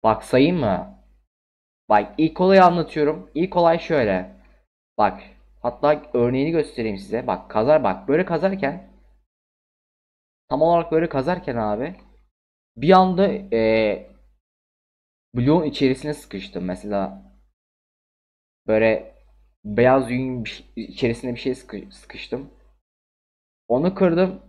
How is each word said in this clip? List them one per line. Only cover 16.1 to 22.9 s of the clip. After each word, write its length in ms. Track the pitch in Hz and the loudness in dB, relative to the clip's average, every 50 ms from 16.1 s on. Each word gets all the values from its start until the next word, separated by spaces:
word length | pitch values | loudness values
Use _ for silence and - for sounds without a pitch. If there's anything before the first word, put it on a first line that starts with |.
| 151 | -8
sıkıştım. 520 | 147 - _ - 95 92 - - 90 90 | -8 -12 _ -12 -12 -12 -10 -10 -8 -6
Mesela 560 | 90 90 95 - 104 104 98 95 - - - - - _ _ _ _ _ _ _ _ _ _ _ _ _ _ _ _ _ _ _ _ _ _ _ _ _ _ _ | -6 -8 -8 -8 -4 -4 -4 -4 -4 -8 -16 -20 -20 _ _ _ _ _ _ _ _ _ _ _ _ _ _ _ _ _ _ _ _ _ _ _ _ _ _ _
böyle 480 | - 110 107 113 110 110 - - - - _ _ _ _ _ _ _ _ _ _ | 0 2 2 4 2 2 0 -6 -12 -20 _ _ _ _ _ _ _ _ _ _
beyaz 460 | 104 104 110 120 127 131 135 127 117 | -6 0 2 4 4 4 4 2 -2
yün 340 | 123 127 131 131 127 123 110 | -4 -4 -4 -4 -6 -8 -8
bir 40 | - | -10
şey, 160 | - - - _ _ | -12 -16 -20 _ _
içerisine 600 | 113 113 - - - - 117 117 117 - 127 123 | -14 -14 -12 -6 -2 -2 -2 -2 -2 -6 -8 -8
bir 40 | 123 | -6
şey 160 | - 135 127 | -4 -6 -6
sıkı-, 360 | - - - - 98 98 98 | -6 -10 -16 -14 -14 -14 -16
sıkıştım. 580 | - - - _ - - - - - 127 139 - _ _ _ _ _ _ _ _ | -20 -20 -20 _ -18 -18 -12 -10 -10 -10 -10 -14 _ _ _ _ _ _ _ _